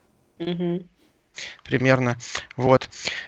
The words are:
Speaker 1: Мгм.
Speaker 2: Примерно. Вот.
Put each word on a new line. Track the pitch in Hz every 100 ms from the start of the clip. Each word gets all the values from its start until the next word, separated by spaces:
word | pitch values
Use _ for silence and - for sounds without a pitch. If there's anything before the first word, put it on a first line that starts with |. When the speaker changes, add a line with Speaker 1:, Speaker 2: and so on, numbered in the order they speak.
| _ _ _ -
Speaker 1:
Мгм. | 170 175 175 175 180 _ _ _ _ - - -
Speaker 2:
Примерно. | - 131 131 131 127 120 - - - -
Вот. | 127 131 - - - -